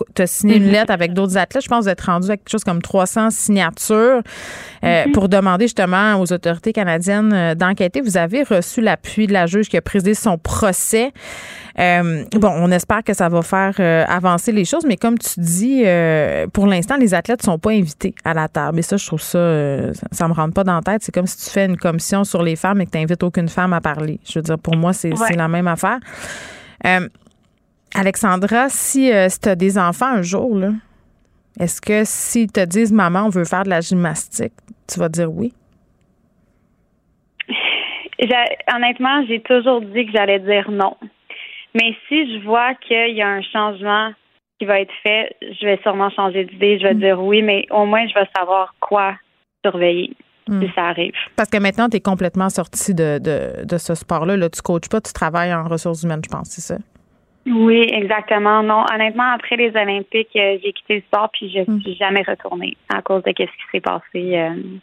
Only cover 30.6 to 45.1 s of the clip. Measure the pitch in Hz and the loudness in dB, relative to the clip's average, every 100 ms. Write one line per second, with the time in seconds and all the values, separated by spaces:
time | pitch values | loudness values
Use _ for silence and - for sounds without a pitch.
30.6 | 196 214 - _ _ _ _ _ _ - | 0 -4 -8 _ _ _ _ _ _ -6
31.6 | 175 - - 214 214 - - 240 220 214 | -4 -4 -2 0 0 -4 -2 0 0 0
32.6 | 175 196 226 220 175 185 214 185 165 185 | 0 2 4 4 4 2 0 0 0 -2
33.6 | 196 170 170 180 175 160 - 247 226 - | 0 -2 0 0 0 -2 -8 -6 -6 -8
34.6 | _ - - 180 170 160 165 160 240 - | _ -20 -10 -4 -2 -2 -4 -4 -6 -8
35.6 | _ _ _ _ _ _ _ _ _ _ | _ _ _ _ _ _ _ _ _ _
36.6 | _ _ _ _ _ _ _ - - - | _ _ _ _ _ _ _ -18 -10 -6
37.6 | - - - - - - 233 247 240 - | -4 -4 -6 -12 -14 -4 0 2 0 -2
38.6 | - 240 240 247 254 285 240 226 226 247 | -4 0 0 0 0 0 0 -4 2 2
39.6 | 240 247 202 220 220 214 202 196 190 208 | 4 0 0 -4 0 0 2 2 2 0
40.6 | 202 202 190 - 214 _ _ - - - | 0 0 -2 -2 -16 _ _ -18 -18 -18
41.6 | - 226 226 214 - 302 277 220 202 233 | -6 -2 -2 -4 -2 -2 -2 -6 0 2
42.6 | 247 254 - 226 233 214 202 196 190 220 | 2 -2 -6 -2 -2 0 -2 -2 -4 -2
43.6 | 214 190 202 208 220 214 _ _ _ _ | -2 -4 -2 0 -2 -8 _ _ _ _
44.6 | 202 196 190 - 214 | 0 0 0 -4 -2